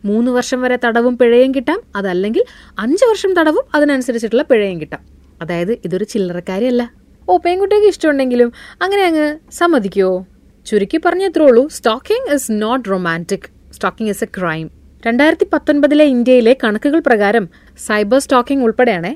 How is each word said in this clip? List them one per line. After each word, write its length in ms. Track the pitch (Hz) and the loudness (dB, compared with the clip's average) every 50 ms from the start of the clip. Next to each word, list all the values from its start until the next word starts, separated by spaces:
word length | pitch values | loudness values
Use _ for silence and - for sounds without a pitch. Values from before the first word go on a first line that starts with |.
| - | -4
മൂന്ന് 260 | 202 208 220 240 254 | -2 -2 0 0 0
വർഷം 280 | 247 247 240 - - 254 | 0 -2 -2 -2 -4 -4
വരെ 160 | 254 247 247 | -2 -2 -2
തടവും 380 | 247 247 240 226 233 233 254 254 | 0 -2 0 0 0 0 0 2
പിഴയും 360 | 240 254 233 233 240 254 269 262 | 2 2 4 6 4 4 4 2
കിട്ടാം, 260 | 277 240 - 311 415 - _ _ | -2 -2 -2 -4 -4 -6 _ _
അതല്ലെങ്കിൽ 480 | 202 196 196 180 180 190 208 226 330 480 - - - - - - - | -6 -6 -4 -2 -2 -4 -2 -2 -2 -2 -4 -4 -20 -20 -18 -10 -8
അഞ്ച് 260 | 202 233 294 403 539 | -2 -2 2 2 4
വർഷം 260 | 480 440 392 - 381 381 | 2 2 0 -2 -2 0
തടവും 300 | 349 320 311 302 415 554 _ - | 2 2 2 0 0 -2 _ 0
അതിനനുസരിച്ചിട്ടുള്ള 680 | 302 294 294 285 262 254 - 240 233 214 220 214 240 302 | 0 2 2 0 -2 -2 -4 -4 -4 -4 -2 -2 -2 2
പിഴയും 360 | - 269 220 208 196 185 165 | 2 2 2 2 -2 -4 -6
കിട്ടാം. 220 | 151 - - - - _ - - _ _ _ _ | -10 -10 -12 -16 -16 _ -20 -20 _ _ _ _
അതായത് 320 | 165 160 175 170 175 180 233 - _ | -10 -6 -4 -4 -2 -4 -4 -6 _
ഇതൊരു 200 | 180 165 180 208 | -6 -4 -4 -6
ചില്ലറക്കാരിയല്ല. 760 | - - 214 196 180 170 175 175 - 185 190 233 254 247 240 240 233 _ _ _ _ - _ - - | -4 -4 -4 -4 -4 -4 -8 -8 -6 -4 -2 -2 0 0 -2 -2 -4 _ _ _ _ -20 _ -2 0
ഓ, 40 | 370 | 0
പെൺകുട്ടിക്ക് 500 | 349 - 349 349 370 403 392 415 415 415 | 0 2 0 -2 0 0 0 2 4 4
ഇഷ്ടമുണ്ടെങ്കിലും 680 | 415 - - - 311 285 269 269 254 247 240 240 240 240 - - - - _ | 2 2 2 0 0 0 0 0 0 2 2 0 0 0 -10 -20 -20 -8 _
അങ്ങനെ 220 | - 370 403 403 392 | -4 -2 0 2 2
അങ്ങ് 240 | 349 330 311 302 302 302 320 _ - - | 2 2 0 0 -2 -4 -8 _ -20 -4
സമ്മതിക്കുവോ? 640 | - 349 349 330 269 196 196 170 196 190 185 185 180 190 - _ _ _ - _ _ _ | -2 0 2 2 2 0 -2 -2 0 0 0 0 -4 -6 -12 _ _ _ -20 _ _ _
ചുരുക്കി 320 | - - 208 196 196 - 330 | -4 -2 -2 -2 0 -4 -2
പറഞ്ഞ 260 | - 359 349 359 392 | 0 0 0 0 -2
ഇത്രേ 200 | 392 320 330 311 | -2 0 4 4
ഉള്ളൂ, 180 | 285 240 226 269 311 | 6 6 6 4 0
stalking 540 | - - - 240 220 262 _ - 415 480 539 | -4 -4 -2 -2 -2 -2 _ -4 -4 -4 -2
is 180 | 480 285 285 - - 220 | -2 -4 -4 -2 -4 -4
not 300 | 208 220 220 240 269 233 190 | -4 -2 -2 -4 -4 -4 -4
romantic. 540 | 196 185 180 170 165 165 175 - 202 196 - - _ - _ - | -4 -4 -2 -4 -4 -6 -4 -6 -8 -8 -8 -16 _ -20 _ -20
Stalking 380 | - - - 185 180 - 226 214 | -12 -6 -6 -6 -6 -4 -6 -6
is 120 | 196 - 240 | -4 -6 -6
a 60 | - | -8
crime. 400 | - - 185 170 160 160 160 156 - - _ - _ _ - | -6 -6 -6 -4 -4 -6 -8 -12 -16 -20 _ -20 _ _ -4
രണ്ടായിരത്തി 440 | 233 233 247 285 311 339 - 403 - - | -4 0 2 2 2 2 0 -2 -2 -2
പത്തൊൻപതിലെ 520 | 302 - - 302 294 277 294 294 294 302 | -4 0 0 2 2 2 2 4 4 4
ഇന്ത്യയിലെ 480 | 294 262 240 240 240 254 254 233 226 262 | 4 4 2 4 4 4 4 6 4 2
കണക്കുകൾ 460 | 262 - 226 208 214 - 294 277 330 | 2 0 -4 -4 -2 -2 0 0 0
പ്രകാരം 440 | 330 - 247 208 208 196 214 233 185 165 _ - _ - _ - | 2 2 2 2 2 2 0 0 -2 -4 _ -20 _ -20 _ -20
സൈബർ 400 | - - 220 208 214 202 247 269 | -8 -4 -2 -2 0 0 0 0
സ്റ്റോക്കിംഗ് 460 | 277 - 285 247 240 - 285 277 254 | 0 2 0 0 0 0 -2 0 0
ഉൾപ്പെടെയാണ് 460 | 226 220 - 254 240 208 175 165 180 277 | 0 2 2 0 0 0 -2 -4 -8 -8